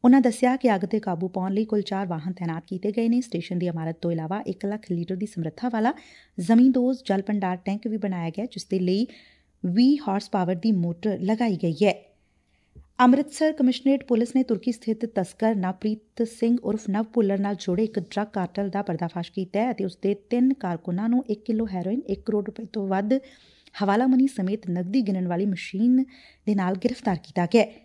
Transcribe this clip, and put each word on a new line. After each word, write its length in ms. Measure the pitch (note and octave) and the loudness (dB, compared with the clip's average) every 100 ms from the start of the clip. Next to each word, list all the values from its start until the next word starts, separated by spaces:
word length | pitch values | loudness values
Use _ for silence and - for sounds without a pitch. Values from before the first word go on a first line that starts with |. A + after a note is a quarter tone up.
| B3 | 8
ਉਨ੍ਹਾਂ 160 | C4+ | 8
ਦੱਸਿਆ 340 | A#3+ A3+ B3 C4 | 6 2 0 2
ਕਿ 200 | A#3+ G3 | 2 2
ਅੱਗ 60 | |
ਤੇ 180 | F#3+ G#3+ | 0 -2
ਕਾਬੂ 280 | G#3 E3+ F#3 | -2 -4 -4
ਪਾਉਣ 260 | F#3 F#3 | -4 -2
ਲਈ 120 | G3 A3 | -2 0
ਕੁੱਲ 160 | G#3 | -2
ਚਾਰ 260 | G3+ F#3+ G3 | -2 -4 -4
ਵਾਹਨ 260 | E3 D#3+ | -4 -6
ਤੈਨਾਤ 300 | F3+ E3+ E3 - | -6 -6 -6 -8
ਕੀਤੇ 240 | F#3 G3+ | -6 -4
ਗਏ 180 | G#3+ A#3 | -2 0
ਨੇ। 120 | A#3+ | 0
ਸਟੇਸ਼ਨ 380 | B3 F3+ E3+ F3+ | -2 -8 -4 -4
ਦੀ 80 | F3 | -2
ਇਮਾਰਤ 280 | E3 D#3+ E3 | -4 -6 -4
ਤੋਂ 100 | E3+ | -4
ਇਲਾਵਾ 300 | E3 D#3+ G3+ - | -4 -4 -6 -6
ਇੱਕ 180 | F#3+ G3+ | -6 -6
ਲੱਖ 260 | G#3+ - | -8 -6
ਲੀਟਰ 240 | F3 E3 F#3+ | -6 -4 -6
ਦੀ 100 | G#3 | -6
ਸਮਰੱਥਾ 440 | - D#3+ - B3 | -6 -8 -6 -4
ਵਾਲਾ 240 | A3+ A3+ - - - _ - | -2 -2 -4 -14 -20 _ -8
ਜ਼ਮੀਨਦੋਜ਼ 600 | F3 A3+ C4 B3+ B3 B3+ - | 4 6 6 6 0 -2 -2
ਜਲ 160 | G3 | -2
ਭੰਡਾਰ 360 | G3 G#3 F#3 F3+ | 0 -2 -2 -4
ਟੈਂਕ 300 | F#3+ G#3 A3 | -4 -4 -4
ਵੀ 100 | G#3+ | -4
ਬਣਾਇਆ 320 | G3 F3+ E3 | -4 -4 -4
ਗਿਆ, 160 | E3 A#3+ | -6 -8
ਜਿਸ 200 | - - | -10 -4
ਦੇ 140 | F#3+ | -2
ਲਈ 280 | F3+ G3 B3+ - _ _ _ _ F3+ | 0 0 -2 -6 _ _ _ _ -2
ਵੀਹ 340 | F#3 B3+ C#4+ D4 | 4 6 4 0
ਹਾਰਸ 220 | - - | -4 -2
ਪਾਵਰ 260 | G3+ F3 F#3 | -2 0 0
ਦੀ 160 | A3 | 0
ਮੋਟਰ 480 | G3 E3+ E3+ G#3+ F#3 | 2 0 -2 -4 -2
ਲਗਾਈ 360 | F#3 A3 A#3 F3 | -2 0 0 0
ਗਈ 120 | E3+ D3+ | -2 2
ਹੈ। 220 | G3+ - _ _ _ _ _ _ _ - - - | 2 0 _ _ _ _ _ _ _ -20 -18 4
ਅੰਮ੍ਰਿਤਸਰ 500 | B3 C#4 D4 - D#4 | 6 6 2 0 0
ਕਮਿਸ਼ਨਰੇਟ 520 | D#4 B3+ B3 C4+ C#4 | 2 0 2 2 0
ਪੁਲਿਸ 320 | - A#3+ A#3 C4 | 2 0 2 0
ਨੇ 80 | |
ਤੁਰਕੀ 280 | B3+ A3 - | 0 -2 -2
ਸਥਿਤ 340 | A#3 - A3 A3+ | -4 -4 -4 -4
ਤਸਕਰ 500 | G#3 F3+ - A3 G#3+ | -4 -4 -2 0 0
ਨਵਪ੍ਰੀਤ 720 | F#3 F#3 G#3+ G#3+ _ - A3+ | -2 -4 -4 -4 _ -6 -6
ਸਿੰਘ 300 | - A#3 A#3+ | 0 0 0
ਉਰਫ 200 | - G#3+ - | 0 -4 -2
ਨਵ 140 | G3 | -4
ਭੁੱਲਰ 360 | A3 A#3+ G3+ G3 | -2 0 0 0
ਨਾਲ 160 | G3+ G3+ | -2 -4
ਜੁੜੇ 280 | - F3+ | -2 -2
ਇੱਕ 160 | A3 G#3+ | 0 -4
ਡਰੱਗ 280 | E3+ - G#3 | -6 -6 -4
ਕਾਰਟਲ 420 | G3+ F3 - G3+ | -4 -6 -4 -4
ਦਾ 120 | G3 | -4
ਪਰਦਾਫਾਸ਼ 500 | G3+ E3 E3+ F3+ F3 | -4 -4 -4 -6 -8
ਕੀਤਾ 280 | - F#3 G3+ | -8 -4 -2
ਹੈ 120 | A#3+ | -2
ਅਤੇ 140 | A3+ G3 | -2 -6
ਉਸ 120 | - | -4
ਦੇ 120 | G3 | -4
ਤਿੰਨ 400 | G3+ _ A#3+ C4 | -4 _ 2 2
ਕਾਰਕੁਨਾਂ 560 | C4+ F#3 E3+ F3+ F3+ A3 | 2 -4 -6 -4 -4 0
ਨੂੰ 160 | B3 C#4 | 0 0
ਇੱਕ 160 | G#3+ - | -6 -4
ਕਿਲੋ 220 | A3 A3+ | -4 -2
ਹੈਰੋਇਨ, 340 | F#3 F3+ A#3+ D#4+ | -4 -4 -4 -4
ਇੱਕ 180 | F#3+ - | -6 -2
ਕਰੋੜ 200 | G#3 G3+ | -2 -4
ਰੁਪਏ 200 | G#3+ A3+ | -10 -10
ਤੋਂ 220 | A3 G3 | -6 -2
ਵੱਧ 260 | F#3+ G#3 C4+ C4+ - _ _ _ - | -2 2 0 -2 -20 _ _ _ -4
ਹਵਾਲਾ 240 | G3+ G#3 C4 | 0 2 4
ਮਨੀ 200 | B3+ C4+ | 4 4
ਸਮੇਤ 420 | - F#3 G#3+ F3+ | 0 -4 -4 -4
ਨਕਦੀ 320 | F3 F3+ B3+ | -4 0 0
ਗਿਣਨ 260 | G#3 F#3+ F3+ | 0 -2 -2
ਵਾਲੀ 180 | F3 G#3 | 0 0
ਮਸ਼ੀਨ 580 | F3 - F#3+ A#3+ B3+ C4+ - - _ - | -2 -6 0 4 4 2 -8 -20 _ -2
ਦੇ 100 | G3+ | 0
ਨਾਲ 200 | F3+ F#3 | 0 0
ਗ੍ਰਿਫਤਾਰ 400 | A#3+ B3+ - F3+ | -2 -2 -2 -2
ਕੀਤਾ 300 | - - E3+ | -4 -2 2
ਗਿਆ 180 | A#3 | 4
ਹੈ। 80 | - - | 2 -2